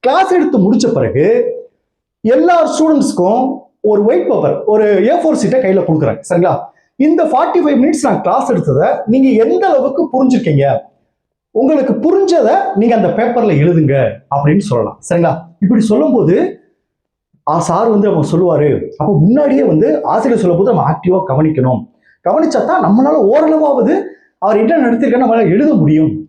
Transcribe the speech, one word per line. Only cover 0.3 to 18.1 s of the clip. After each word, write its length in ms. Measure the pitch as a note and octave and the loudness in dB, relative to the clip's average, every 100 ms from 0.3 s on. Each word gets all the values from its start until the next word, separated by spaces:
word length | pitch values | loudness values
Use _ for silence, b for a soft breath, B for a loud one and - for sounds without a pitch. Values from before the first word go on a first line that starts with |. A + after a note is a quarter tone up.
| F4+ | 0
எடுத்து 220 | - A3+ F#3 | 0 0 2
முடிச்ச 200 | A#3 - - | 2 0 -2
பிறகு 280 | A2+ C3 F3 B3 - - - _ _ _ _ _ G#3+ C4+ | -2 0 0 0 -2 -6 -14 _ _ _ _ _ 0 2
எல்லா 220 | E4 F4 D#4+ | 2 2 0
ஸ்டூடெண்ட்ஸ்க்கும் 680 | - D#4 D4 - - F3+ A#3 C4 - - _ G#3+ | 0 0 2 0 0 0 0 -2 -6 -14 _ 0
ஒரு 100 | G#3 G#3 | 2 2
ஒயிட் 200 | E4+ - | 0 0
பேப்பர், 260 | G#3 C#3+ - - | -2 -2 -2 -2
ஒரு 140 | G#3+ G#3+ G3 G#3+ | 0 2 2 2
ஏ 60 | E4+ | 2
ஃபோர் 200 | E4 B3+ | 0 0
சீட்டை 160 | G#3 C4 | 0 0
கையில 180 | F#3+ G3 E3+ | 0 0 0
கொடுக்குறேன். 320 | D#3+ B2 G#2+ - | 0 0 -4 -4
சரிங்களா? 260 | F3 F3 - - b b _ D4 | 0 0 -2 -8 b b _ 0
இந்த 160 | E4+ D#4 | 2 0
ஃபார்ட்டி 280 | C4 E4+ F4+ | 0 0 0
ஃபைவ் 140 | D4 B3+ | 0 2
மினிட்ஸ் 240 | C#4 - C4+ | 0 0 -2
நான் 160 | F#3 | -2
கிளாஸ் 260 | F3 A3+ C4+ | -2 -2 -2
எடுத்ததை 340 | G3+ D#3 C#3+ F#3 - - | -2 0 0 0 -2 0
நீங்க 160 | B3+ C4+ A3 | 2 2 2
எந்த 180 | B3 F4+ G4 | 0 0 0
அளவுக்கு 320 | D4 C4 - D#4+ | 0 -2 -4 -4
புரிஞ்சிருக்கீங்க, 500 | C4 C4 A#3+ E3+ C#3+ C#3 B2+ - _ _ _ _ _ _ A3 | 0 0 0 0 0 0 -2 -8 _ _ _ _ _ _ -2
உங்களுக்கு 320 | C4 D4+ C4 G#3+ D4 | 0 0 -2 -2 0
புரிஞ்சதை 500 | F#4+ F#4+ E4 A3 F4+ - G3 | 0 2 2 2 0 -2 -2
நீங்க 140 | A#3 A3+ | 0 0
அந்த 100 | F3+ - | 0 -2
பேப்பர்ல 340 | A#3+ A#3+ G#3+ D3 | -2 0 0 0
எழுதுங்க 300 | D#3+ E3 C#3 C#3 B2 - _ | 2 2 0 0 -2 -6 _
அப்படின்னு 300 | C#3+ D3 D#3 - | -2 0 0 0
சொல்லலாம். 280 | A#2+ G#2+ - - | -4 -4 -8 -4
சரிங்களா? 240 | F3 E3 - - _ | -2 0 -2 -10 _
இப்படி 180 | F#3+ A3 G#3+ | 0 0 2
சொல்லும்போது, 440 | G#3+ D#4 B3 D#3+ G3+ F#4 - _ _ _ _ _ _ _ _ - | 0 2 0 2 0 -2 -6 _ _ _ _ _ _ _ _ -4
ஆ, 40 | E3 E3+ | -4 -2
சார் 200 | E3+ A#3 | -2 0
வந்து 160 | G#3 | 0
நம்ம 180 | G#3 | 0